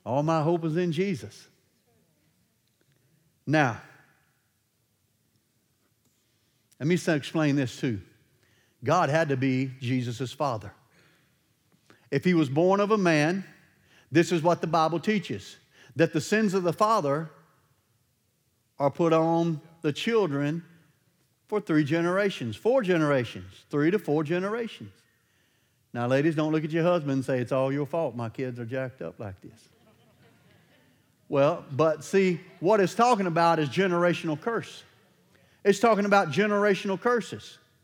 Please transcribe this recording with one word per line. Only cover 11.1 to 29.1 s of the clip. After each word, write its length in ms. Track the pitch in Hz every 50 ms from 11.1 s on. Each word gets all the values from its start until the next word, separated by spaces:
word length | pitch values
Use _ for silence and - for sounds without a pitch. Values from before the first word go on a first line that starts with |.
| _ _ _ _ _ _ _ _ _ _ _ _ _ _ _ _ _ _ _ -
If 140 | 139 139 -
he 80 | 180 175
was 140 | 165 151 123
born 320 | 135 156 175 185 196 196
of 100 | 208 202
a 80 | 220 208
man, 460 | 185 170 160 147 147 160 185 196 185 - - _ _ _ _ _ _ _ _ _ _ -
this 200 | 127 165 170 170
is 100 | 180 165
what 180 | 156 175 165 165
the 60 | -
Bible 340 | 165 165 160 160 160 165 160
teaches, 560 | - 214 214 196 - - 117 95 - - - - _ _ _ - - - -
that 160 | 139 165 165
the 80 | - 151
sins 320 | - - 208 220 220 196 175
of 80 | 196
the 100 | 175 170
father 580 | 147 - 214 214 226 185 147 139 139 160 165 156 - - _ _ _ _ _ _ _ _ _ _ _ _ _ _ _ _ _ _ _ _ _ _ _ _ _ _ _ -
are 120 | 143 139
put 220 | - - 170 165
on 480 | 160 160 165 165 165 170 170 170 160 147 - - - _
the 100 | - 151
children 720 | 143 - - 226 233 220 196 160 139 139 143 147 160 170 - - - _ _ _ _ _ _ _ _ _ _ _ _ _ _ -
for 120 | 214 208
three 220 | 202 - 160 151
generations, 720 | 156 127 165 165 170 175 185 196 208 202 - - 123 113 104
four 280 | - - 220 262 269
generations, 840 | 208 180 180 160 156 147 143 127 117 - - 92 90 95 - - - _
three 200 | 151 143 147 170
to 80 | 202 -
four 240 | - 151 147 160
generations. 680 | 156 143 175 180 190 202 220 240 240 214 - - 113 101 - _ _ _ _ _ _ _ _ _ _ _ _ _ _ _ _ _ _ _
Now, 140 | - 120 120
ladies, 280 | 120 131 139 147 170 151
don't 180 | 156 156 156
look 120 | 156 156 151
at 60 | 147
your 120 | 160 165
husband 300 | 160 175 175 175 147 143
and 120 | 135 135 127
say, 140 | - 135 123
"It's 140 | 120 -
all 200 | 139 131 135 135
your 140 | 135 147 147
fault 280 | - - 165 160 123 113
my 140 | 123 117 113
kids 320 | - - 127 127 120 120
are 40 | 120
jacked 360 | 110 131 131 131 123 - -
up 180 | - 82